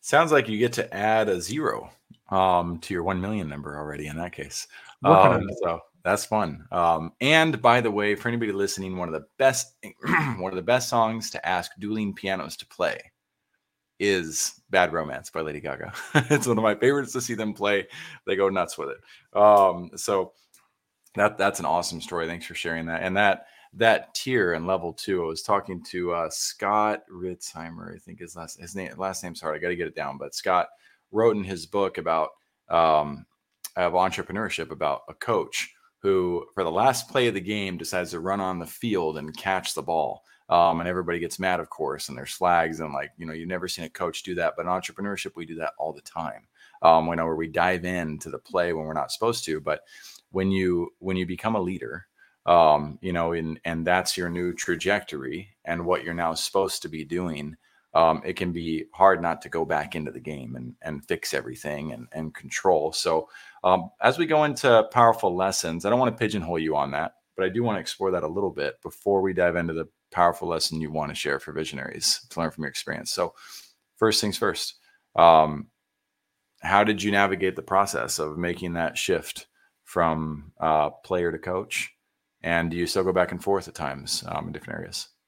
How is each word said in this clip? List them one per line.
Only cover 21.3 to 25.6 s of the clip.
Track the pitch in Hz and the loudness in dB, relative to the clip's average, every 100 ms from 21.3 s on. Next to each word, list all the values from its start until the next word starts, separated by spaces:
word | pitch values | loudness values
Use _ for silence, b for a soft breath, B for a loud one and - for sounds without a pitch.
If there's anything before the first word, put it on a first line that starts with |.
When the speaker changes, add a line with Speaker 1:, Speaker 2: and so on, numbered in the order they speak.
| - | 4
Speaker 1:
that's | 98 98 | 0 0
an | 82 | 0
awesome | 85 85 85 | 0 -2 -8
story. | - 85 82 | -6 -4 -4
Thanks | 85 - | -6 -10
for | |
sharing | 85 87 82 82 | -8 -4 -4 -4
that. | 82 | -4
And | 92 92 | 0 4
that, | 104 95 b b b | 4 4 b b b
that | 95 113 107 - | 2 4 4 0
tier | - - 127 92 | -8 0 2 2
and | 82 85 | 0 0
level | 92 85 | -2 -2
two, | 80 - 95 | -8 -4 -2
I | 82 | -2
was | 80 | -6
talking | - 101 | 0 0